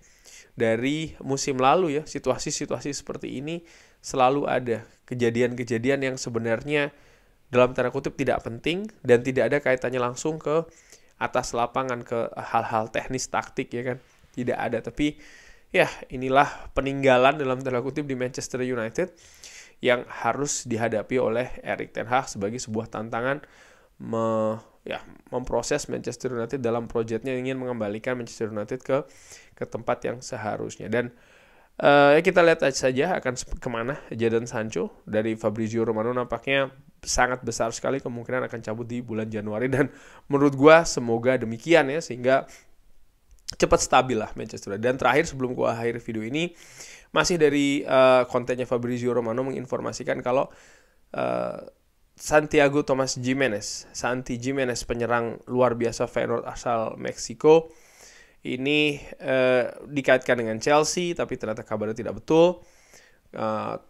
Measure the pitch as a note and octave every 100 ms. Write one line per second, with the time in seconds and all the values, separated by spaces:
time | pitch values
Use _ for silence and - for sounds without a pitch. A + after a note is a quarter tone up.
0 | _ _ - - - - A2+ A2+ C3 D3+
1 | D#3 - C3+ C3+ - B2+ C3 E3 F3+ C#3+
2 | D#3 C#3+ B2+ B2+ - - D3 B2 D3 C#3
3 | - C3+ A#2 A#2+ D3 E3+ - - _ _
4 | - C#3 B2+ C#3+ C#3+ B2+ B2 A2+ - _
5 | - B2+ A#2 A#2 A#2+ A#2+ A#2 A2+ B2 C#3
6 | C3+ C3 - A#2 A#2 A2+ C#3 D3 C#3+ -
7 | - _ _ _ - B2 B2 B2+ B2 C3+
8 | C3+ - B2 A2+ - A2+ D3 F3+ G#3+ -
9 | B2 A#2+ C3 C3 A#2 C#3+ C3 C3 B2+ B2+
10 | B2 B2+ D#3+ D#3+ D3 D#3 E3 - _ -
11 | _ - A#2+ B2 B2 A#2 A#2+ C3 C3 A#2+
12 | A#2+ A#2 - - - A#2 A#2 A2+ A2+ A#2
13 | - C3 - - - - C3 A#2+ B2+ B2+
14 | _ _ _ - B2 - A2+ B2 A#2+ -
15 | D3 D3 - - - - _ F#3 D3+ -
16 | - C3 C3 C3+ - - - - C3+ C#3
17 | C3+ B2 C3 D3+ C3 B2+ C3 B2 C3+ D3
18 | D3 B2+ B2+ B2+ - B2 B2+ B2 A2 A2
19 | F3 - - - - - - _ B2 B2
20 | - - A#2 A#2+ C#3+ - B2 A2+ A2+ A2
21 | G2+ B2+ A#2 A2+ B2+ - - G2 A2 -
22 | A2 B2+ C3 A2 G2+ A#2+ - A2 A#2 G#2+
23 | A2+ A#2 B2+ D3 - - - _ _ -
24 | - A2+ A2+ A2 A2 A2 - _ - -
25 | - - - B2+ B2+ A#2+ A#2 D3 - B2+
26 | A#2 A#2+ B2 B2 A2+ C#3 A#2+ A#2 A#2 A#2
27 | A2+ A2 C3+ B2+ B2+ C3 B2+ A#2+ G#2 G#2+
28 | B2+ B2+ A#2 - A2 A2 G#2+ C3 - C3+
29 | - - - - - - A2+ A2 A#2 B2
30 | A#2+ A#2+ C3 A#2+ G#2+ G#2 A2 - G2+ A2+
31 | A#2+ - _ _ _ _ _ - D3+ C#3+
32 | C#3+ D3+ F3+ F3+ E3+ E3 C#3+ C3+ C3 B2+
33 | E3 - C3 B2+ - - C3+ A#2 A#2 D3+
34 | - A#2 A#2 A2+ B2 B2 A2 - G#2+ -
35 | - G#2+ A2 A2 A2 G#2+ A2 A2+ A2+ G#2+
36 | A2+ B2 B2 A#2 - C#3 C3+ - - _
37 | - - B2 B2+ A#2+ - A2+ - B2 C3+
38 | C3 A#2+ A#2 B2+ B2 A#2+ A2+ A2 A#2 A#2+
39 | A#2+ G#2+ A2 A2 G#2+ G#2+ C3 C3 C3 -
40 | - - - C#3 C#3+ C3+ D3 D#3+ E3 -
41 | A#2+ A#2 B2 B2+ A2+ A#2 D#3+ E3 C3+ D3+
42 | D#3 B2 B2 C3+ - - - - - -
43 | - _ _ - - - E3+ E3 - C#3
44 | B2+ A2+ G#2 B2 A2+ A2+ - G2+ A#2+ C3+
45 | B2 C3+ E3 C#3 B2+ B2+ A#2+ A#2 A#2 A#2
46 | A#2+ A2+ A2 C#3+ E3+ - - - - -
47 | - - D#3+ F3 D3+ C#3+ C#3+ C#3+ - C3+
48 | C3 B2+ B2 B2+ B2 B2+ A#2+ B2 A#2+ B2
49 | B2 A#2+ A2+ A#2 C3 C3+ B2+ B2 A#2+ A#2
50 | C3 C3+ B2 C3 - - - - _ _
51 | _ - B1 B1 B1 - - - _ _
52 | _ - - D3+ D3+ D3+ C#3+ C#3+ C#3+ C3
53 | C3 - B2+ C3 C3 G#2 - - - -
54 | B2 B2+ B2+ A#2+ A#2+ C#3 B2 A#2 - A#2
55 | A2+ A#2+ A#2 - - B2 B2 A#2 A2+ A2+
56 | A#2+ A#2+ A#2+ A#2 B2 A#2+ C3 A#2 A2+ -
57 | B2+ - - A2+ D3+ D#3+ D#3+ - _ -
58 | - - - _ - B2+ C3+ D3+ D3+ C#3+
59 | - - C#3+ C3 B2+ B2+ A#2 - - C#3+
60 | C3+ C3 - B2 A2+ A2 D3 D3 D3+ -
61 | F3 E3+ B2 B2+ G#2+ A2 A2 A2 G#2+ A2
62 | G2+ G2+ - D#3+ F3 F3 - _ _ -
63 | - _ _ - A2 G#2+ G#2+ A2